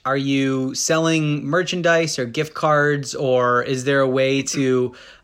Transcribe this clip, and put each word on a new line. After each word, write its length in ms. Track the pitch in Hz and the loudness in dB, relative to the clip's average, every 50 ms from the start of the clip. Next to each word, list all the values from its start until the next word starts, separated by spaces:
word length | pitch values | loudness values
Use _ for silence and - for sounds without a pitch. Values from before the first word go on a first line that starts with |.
| - | -4
are 140 | 131 135 | -2 -2
you 580 | 139 135 139 139 135 135 135 135 131 131 131 135 | -2 0 0 0 0 0 0 0 -2 -2 -4 -4
selling 680 | - - - 160 160 165 165 160 160 151 151 147 143 - | -4 -2 0 0 2 2 2 2 0 0 0 -2 -2 -2
merchandise 720 | 139 160 180 175 - 180 180 165 170 170 165 165 151 - 143 | -2 -2 -2 -2 -2 -2 0 2 2 2 2 2 0 -2 -4
or 60 | 123 | -6
gift 280 | 117 113 151 147 - - | -4 -4 -4 -6 -6 -4
cards, 640 | - 165 156 151 147 147 147 147 143 131 123 - | -2 0 2 2 2 2 2 0 -2 -4 -6 -6
or 480 | 135 147 131 127 123 123 123 123 123 - | -4 0 2 2 2 4 2 2 2 0
is 220 | - 135 127 127 | -2 -4 -4 -2
there 160 | 143 139 139 | 0 2 2
a 80 | 135 131 | 2 2
way 320 | 127 135 135 135 139 135 | 2 2 2 2 0 0
to, 520 | 135 - - 147 135 131 127 127 123 123 - - - - - - | -2 -2 -2 0 0 2 2 2 0 -2 -6 -10 -20 -20 -20 -16